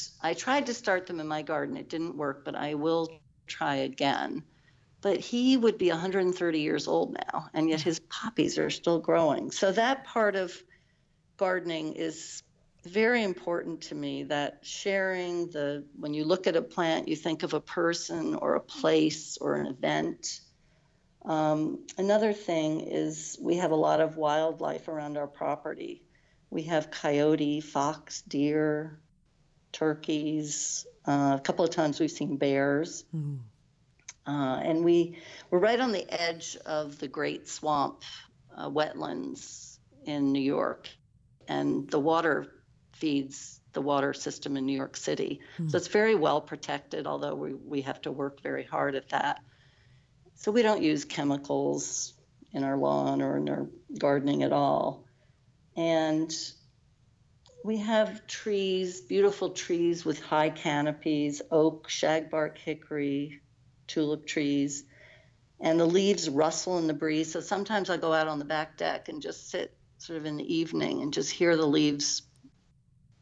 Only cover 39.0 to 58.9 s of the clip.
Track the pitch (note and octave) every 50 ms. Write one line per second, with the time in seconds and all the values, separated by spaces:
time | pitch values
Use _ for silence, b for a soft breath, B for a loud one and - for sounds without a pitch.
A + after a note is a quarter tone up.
39 | D#3 D#3 - - - C3+ C3 - - - - - - - - - _ _ _ -
40 | - D#3 D3 D3 C#3+ C#3 C3+ C#3 C3+ C#3 D3 - - - - - - - - -
41 | _ _ _ _ _ _ _ _ - - D3 C#3+ C#3+ C#3+ C#3+ C#3+ C#3 - - D3+
42 | C#3 D#3+ D#3+ E3 E3 E3 C#3 - C#3+ - - - _ _ _ _ _ _ - -
43 | - D#3 C#3+ C#3 C3+ C3+ C3+ - - - - - _ _ - D3+ C#3 C#3 C#3+ C#3
44 | C#3 C#3 C3+ - - D3 C#3 - - D3 C#3 C#3 C3 C3+ C#3 C3+ C3+ - - -
45 | - D3+ D3+ D3 D3+ - - C#3+ B B B B E3+ D#3 D3 F3 E3+ - - G#3
46 | G#3+ A3 A3 F3+ D3+ D3 C#3+ D3+ D3 - D#3+ - - - C#3+ C#3+ - - - D#3
47 | D3 D3+ D3 C#3+ C#3+ D3 D3+ C#3+ D3+ B2+ C3+ C#3 - - D3 C#3 C3+ C3+ C3 -
48 | - D#3 C#3 C3+ C#3 C#3 C#3+ - - D3 C3+ C3+ C3 - D#3 D3+ C#3+ C#3+ C3+ C3
49 | - - D3 C3+ - C#3+ - - - b b b b b b b b b b b
50 | b b b b _ - _ - - G#3+ G#3 A#3+ A3+ A3 G#3+ F3+ D#3 D3+ D3+ C#3+
51 | C#3+ - - - C#3+ C#3+ C#3 C#3 C#3+ - C#3+ C#3 C#3 C#3+ C#3+ C#3+ C#3 - - -
52 | - - - - _ _ _ _ - - - C#3 C3+ C3+ C#3 C#3 C#3 C#2+ C#2+ C#2+
53 | - C#3 C#3 C#3 C#3 C3+ C#2+ C#2+ D2 C#2+ C#2+ - - - - - - - C#4+ -
54 | - C#3+ C#3 C#3+ C3+ C#3+ C#3+ C#3+ C#3 C#3+ D3 C#3+ C#3+ C#3 C#3+ C3+ - - C#3+ -
55 | - b b b b b b b b b _ _ _ _ - - E3 E3 E3 D#3+
56 | D#3+ D#3 D#3 D#3 D#3+ E3+ - - - - - - _ _ _ _ _ _ _ _
57 | _ _ _ _ _ _ _ _ _ - - - - G3+ A3 G#3+ G#3 G#3+ A3+ G#3+
58 | G#3+ F#3+ G3 - - - - - - G#3+ G3+ G3 G3 F#3+ F#3 F#3 F#3 F3+